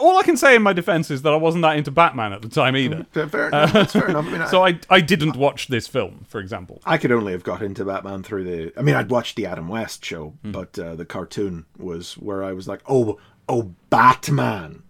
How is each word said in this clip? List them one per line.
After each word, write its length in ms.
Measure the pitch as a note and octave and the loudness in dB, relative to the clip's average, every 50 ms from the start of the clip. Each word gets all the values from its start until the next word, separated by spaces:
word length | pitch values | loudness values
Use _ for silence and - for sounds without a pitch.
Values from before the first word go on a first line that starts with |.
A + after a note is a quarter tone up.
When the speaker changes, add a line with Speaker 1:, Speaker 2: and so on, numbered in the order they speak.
Speaker 1:
all 160 | C#4 E4+ F#4 | 4 6 6
I 60 | F#4+ G4+ | 6 4
can 140 | - E4 | 2 2
say 180 | B3 - C4+ B3 | 4 6 6 6
in 80 | A3+ G#3+ | 6 6
my 100 | G3+ F#3+ | 4 2
defense 380 | F3 E3 - F3+ D#3 C3+ - | 0 0 0 0 0 -2 -4
is 120 | D3 C3 C#3+ | -6 -2 0
that 100 | D#3 D3 | 2 2
I 40 | |
wasn't 260 | D#3 D#3+ E3 E3 F3 E3 | 2 2 2 2 2 2
that 140 | D#3 D#3 | 2 2
into 140 | D3 D3 D3 | 2 -2 -2
Batman 420 | C3+ E3 E3+ D#3 B2+ B2+ A2 G#2 G2 | 2 4 4 4 2 0 -4 -4 -6
at 100 | G#2 A2 | -8 -10
the 60 | A2+ | -6
time 280 | - D#3 C3 C3 C3 | -2 0 2 2 2
either. 280 | C3+ C3+ B2 G#2 - - - | 2 0 -2 -2 -6 -8 -8
Speaker 2:
Fair, 160 | - D#3+ D3 D3 | -6 -6 -4 -4
fair 200 | - C#3+ D3 - | -2 -4 -2 0
enough. 220 | D3 D3 D3+ D3+ | 2 2 4 4
Speaker 1:
Uh, 20 | E3+ | 6
Speaker 2:
That's 200 | G#3+ F#3 - - | 4 4 4 2
fair 160 | G#3+ - - | 0 0 0
enough. 180 | D#3+ D3 D3+ | 0 -2 -4
I 40 | - | -4
mean, 160 | - E3+ E3 | -4 -6 -2
Speaker 1:
<laughs> 40 | - | 2
so 120 | F#3+ F#3 F#3 | 4 4 4
Speaker 2:
I 40 | F#3 | 4
Speaker 1:
I, 120 | F3+ D#3+ - - | 2 0 2 4
I 100 | F#3 G3 | 4 4
didn't 340 | E3+ C3+ E3+ D#3+ D3+ D#3 B2+ | 6 4 2 2 0 0 0
watch 300 | B2 C#3 C#3 - - - - | 0 0 0 0 -2 -6 -4
this 200 | C3 A2+ - - | -4 -4 -4 -4
film, 360 | - C3 G2+ E2+ - - A2 - | -4 -4 -4 -4 -8 -14 -18 -14
for 100 | - A2 | -12 -10
example. 400 | F#2+ F#2+ G2+ F#2+ F2+ E2+ - - - | -10 -10 -10 -12 -12 -14 -18 -10 -4
Speaker 2:
I 120 | - E3 D#3 | -2 0 0
could 120 | - C#3 | 2 2
only 220 | A#2+ A#2 G#2 G2 F2+ | 0 0 0 -2 -4
have 100 | F2+ - | -6 -6
got 200 | A2 F2+ F2+ A2 | -6 -8 -6 -6
into 220 | G2+ F#2+ - F#2+ | -6 -6 -6 -6
Batman 380 | G2 F#2+ G2 F#2 G2 G2 F#2+ F#2 | -4 -6 -6 -8 -8 -10 -12 -10
through 220 | - G#2+ F#2+ F#2 | -8 -8 -6 -6
the, 280 | F2+ F2 E2 D#2+ E2+ - - | -6 -6 -6 -8 -8 -6 -2
I 40 | C#3 | 0
mean, 120 | D3 C#3 | 2 2
I'd 160 | C3 A#2 G2 | 2 0 -2
watched 260 | B2 A#2+ A2+ - - | -2 -2 -2 -4 -6
the 100 | A#2+ G2+ | -8 -6
Adam 200 | F2+ F2+ E2 D#2+ E2+ | -6 -6 -8 -10 -8
West 360 | G#2 A2+ G#2+ F#2 - - - | -8 -8 -8 -8 -10 -12 -12
show, 300 | - F#2+ E2 D2+ D#2 - - - | -12 -10 -10 -12 -14 -16 -16 -14
Speaker 1:
Mm. 80 | G#2+ F#2+ | -12 -10
Speaker 2:
but, 260 | F#2+ F2+ - - G2+ | -10 -12 -12 -12 -12
uh, 160 | E2+ E2+ E2 | -10 -10 -10
the 100 | D#2+ E2+ | -12 -12
cartoon 600 | - - F#2+ F2 - - - G2+ G2 F2 E2 D#2+ _ _ | -10 -10 -10 -10 -8 -6 -4 -4 -4 -6 -8 -12 _ _
was 380 | - F#2 F2+ E2+ E2+ F2 - - | -14 -12 -10 -10 -10 -12 -14 -16
where 300 | - - G2+ G2 F#2+ G2 | -14 -10 -8 -8 -6 -6
I 80 | F#2+ F#2+ | -6 -8
was 160 | F#2 F#2 - | -8 -10 -10
like, 120 | G2 - - - | -12 -10 -4 0
"Oh, 300 | C3+ C3 A#2 G#2+ G#2 - _ _ _ _ _ - | 2 2 2 0 -2 -8 _ _ _ _ _ -4
oh, 260 | C3+ A#2 A2+ F#2 E2+ _ _ - | -2 -2 -4 -4 -10 _ _ 0
Batman. 920 | - A2+ A#2 B2 - - - - C#3+ C3+ B2+ A#2 A2 G2 E2 D2+ - - - - | 4 6 8 6 6 4 2 -2 0 0 0 0 -2 -4 -8 -12 -16 -20 -20 -20